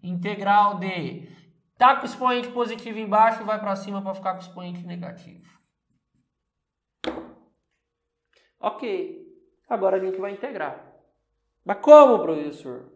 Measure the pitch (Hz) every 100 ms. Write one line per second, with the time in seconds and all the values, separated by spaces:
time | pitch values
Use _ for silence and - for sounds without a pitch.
0 | 180 180 202 208 196 208 208 190 185 180
1 | 147 - - - _ _ _ _ 247 262
2 | 240 - 254 247 240 240 233 226 233 214
3 | 214 214 226 226 208 214 208 196 196 196
4 | 196 190 190 180 - - 180 175 175 175
5 | - - - - _ _ _ _ _ _
6 | _ _ _ _ _ _ _ _ _ _
7 | - - - - _ _ _ _ _ _
8 | _ _ _ _ _ _ 208 - 240 190
9 | - - - - _ _ _ 226 190 190
10 | 190 190 196 196 285 208 147 123 - _
11 | _ _ _ _ _ _ - 202 - 302
12 | 269 254 160 156 147 143 135 123 -